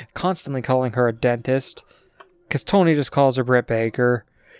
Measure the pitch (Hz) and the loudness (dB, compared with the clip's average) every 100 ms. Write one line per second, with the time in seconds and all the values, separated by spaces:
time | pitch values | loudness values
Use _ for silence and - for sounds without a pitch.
0 | - - 180 - - 135 120 131 127 113 | -16 -6 -4 -4 -6 -6 0 0 0 0
1 | 120 113 123 120 117 135 - - - _ | 0 0 0 0 -2 -2 -2 -10 -20 _
2 | _ - - _ - 139 - 202 170 147 | _ -20 -20 _ -6 -6 0 2 4 2
3 | 135 - 139 127 123 127 120 113 113 - | 0 2 2 2 2 0 0 -2 -2 0
4 | 123 120 - _ _ - | 0 0 -4 _ _ -20